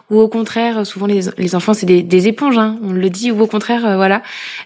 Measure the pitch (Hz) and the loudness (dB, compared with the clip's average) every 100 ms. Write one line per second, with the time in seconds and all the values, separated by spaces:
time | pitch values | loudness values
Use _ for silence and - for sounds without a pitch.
0 | - 214 220 226 220 233 233 220 202 190 | 0 2 4 2 -4 -2 -2 -2 -4 -4
1 | 202 202 180 - 180 180 190 214 185 180 | -2 0 -2 -4 -2 -2 0 0 4 2
2 | 175 185 202 220 285 233 220 220 202 185 | 4 2 2 0 0 2 0 -2 -4 -2
3 | 185 185 240 214 220 214 208 240 233 190 | -2 -2 -2 0 0 0 -2 -2 0 2
4 | 190 202 - - - - | 2 0 -4 -14 -14 -16